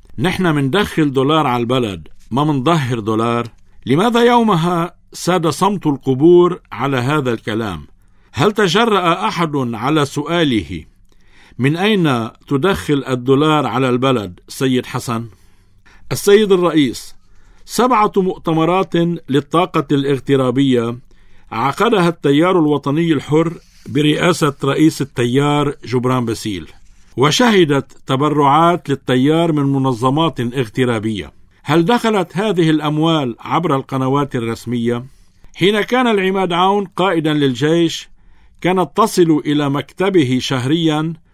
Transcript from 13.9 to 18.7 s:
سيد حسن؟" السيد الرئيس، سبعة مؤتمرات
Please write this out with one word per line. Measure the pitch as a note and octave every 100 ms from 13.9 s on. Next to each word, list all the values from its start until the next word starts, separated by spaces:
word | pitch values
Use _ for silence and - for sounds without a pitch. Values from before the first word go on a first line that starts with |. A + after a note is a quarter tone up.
| B2 C3 B2 G2 F2 -
سيد | - C3+ B2+ A#2
حسن؟" | B2+ B2 A2+ A#2 - _ - _ _ _ - -
السيد | C3 - G3+ G#3
الرئيس، | F#3+ F3 D#3 C3 G2 - - - - - -
سبعة | - - B3 G#3+ G#3 G3+
مؤتمرات | F#3 - - D#3+ D#3+